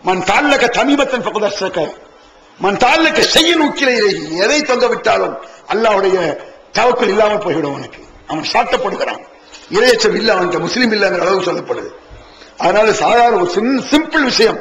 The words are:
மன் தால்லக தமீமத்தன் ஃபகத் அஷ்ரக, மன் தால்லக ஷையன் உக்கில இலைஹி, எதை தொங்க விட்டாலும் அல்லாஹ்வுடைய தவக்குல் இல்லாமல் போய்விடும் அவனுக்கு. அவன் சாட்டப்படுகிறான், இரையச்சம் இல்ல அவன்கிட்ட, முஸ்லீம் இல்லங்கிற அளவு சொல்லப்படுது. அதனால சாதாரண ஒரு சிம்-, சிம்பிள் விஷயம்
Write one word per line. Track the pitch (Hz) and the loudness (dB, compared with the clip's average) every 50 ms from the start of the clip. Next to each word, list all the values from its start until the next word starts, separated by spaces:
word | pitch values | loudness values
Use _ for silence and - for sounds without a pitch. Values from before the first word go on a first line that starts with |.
| - | -2
மன் | 190 185 185 175 196 | -2 -2 -2 0 0
தால்லக | 202 247 294 285 277 - 240 233 - | 0 2 2 2 2 2 2 0 0
தமீமத்தன் | 185 240 277 285 285 277 269 262 240 185 | 0 2 2 2 2 2 2 0 0 0
ஃபகத் | 214 185 214 - - | -4 -2 -2 -2 -2
அஷ்ரக, | 196 - 190 180 - 180 151 - - - - - - - - - _ - - - - - | -2 -4 -6 -4 -2 -4 -4 -4 -6 -16 -20 -20 -20 -20 -20 -20 _ -20 -20 -20 -10 -4
மன் | - 196 202 - 254 | -2 -2 0 2 2
தால்லக | 247 302 320 330 311 311 - 196 - | 2 4 2 2 2 2 0 0 2
ஷையன் | - 330 320 330 339 320 302 | 2 2 2 2 2 2 0
உக்கில | 277 - - 277 262 247 226 | 0 0 0 0 0 2 2
இலைஹி, | 208 202 180 165 151 156 160 175 196 | 0 0 0 -2 -6 -8 -4 -2 0
எதை | 226 294 302 | 0 0 0
தொங்க | - - 247 233 247 | 0 0 0 0 2
விட்டாலும் | 226 - - - 226 - 95 92 - - - - - - - - - 160 | 0 0 -2 0 0 0 0 -2 -4 -6 -10 -16 -18 -20 -20 -8 -4 -2
அல்லாஹ்வுடைய | 214 226 220 208 196 196 190 185 185 170 156 135 - - - - - - - - | 0 2 2 2 2 2 2 0 0 0 -2 -4 -6 -12 -18 -20 -20 -20 -6 -2
தவக்குல் | 202 226 247 240 240 233 196 196 | 0 2 2 2 2 0 0 2
இல்லாமல் | 214 214 208 208 196 - | 2 2 2 0 -2 -2
போய்விடும் | 180 151 165 147 143 139 | -2 -2 -2 -2 -4 -6
அவனுக்கு. | 131 127 - - - - - - - - | -8 -12 -16 -18 -20 -20 -20 -20 -20 -12
அவன் | - 151 160 - - | -8 -8 -6 -6 -2
சாட்டப்படுகிறான், | - 233 247 - 254 175 175 196 - - 139 120 110 - - - - - - - - - - - 156 | -2 -2 0 0 -2 -2 -2 -4 -4 -4 -6 -6 -6 -10 -14 -20 -20 -20 -20 -20 -20 -20 -12 -4 0
இரையச்சம் | 202 233 254 233 - 214 208 180 - | 2 4 4 2 2 2 0 0 0
இல்ல | 214 220 202 | 0 0 0
அவன்கிட்ட, | 185 180 175 175 156 165 | 0 0 -2 -2 -4 -4
முஸ்லீம் | 170 - 247 254 226 214 | -4 -2 0 0 0 0
இல்லங்கிற | 208 202 185 180 175 165 | 0 0 0 0 0 0
அளவு | 180 196 185 - | 0 0 0 0
சொல்லப்படுது. | 175 147 127 - - - 110 101 - - - - - - - - - - - - - - - - | -2 -4 -4 -6 -6 -8 -8 -8 -14 -16 -20 -20 -20 -20 -20 -20 -20 -20 -20 -20 -20 -10 -2 0
அதனால | 175 190 208 220 214 196 - | 2 2 4 2 2 2 2
சாதாரண | 151 170 214 240 233 240 226 185 | 0 2 4 4 4 4 4 2
ஒரு | 175 - - | 0 0 -2
சிம்-, | 202 220 254 277 247 - - | -2 0 0 -2 -2 0 0
சிம்பிள் | 277 311 320 311 - 320 277 247 | 0 0 0 0 -2 0 0 0
விஷயம் | - - 226 208 160 - | 2 2 2 2 0 -4